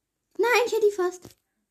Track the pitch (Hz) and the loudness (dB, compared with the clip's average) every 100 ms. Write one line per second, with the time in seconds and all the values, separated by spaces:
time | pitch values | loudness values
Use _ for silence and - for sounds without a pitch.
0 | _ _ _ - 453 453 480 440 415 403 | _ _ _ -2 2 2 0 0 0 0
1 | 359 359 - - _ _ _ | -4 -6 -16 -20 _ _ _